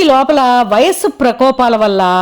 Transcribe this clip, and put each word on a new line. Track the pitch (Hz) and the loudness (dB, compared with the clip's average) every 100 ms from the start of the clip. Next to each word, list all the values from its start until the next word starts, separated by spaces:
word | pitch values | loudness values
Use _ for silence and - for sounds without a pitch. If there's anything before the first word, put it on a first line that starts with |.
| 320 | 2
లోపల | 262 277 294 254 247 220 | 2 2 0 0 0 0
వయస్సు | 208 320 370 403 - | 0 0 0 -4 -2
ప్రకోపాల | 254 214 262 262 247 220 | -2 0 0 0 0 0
వల్ల | 214 196 185 185 | 0 0 0 0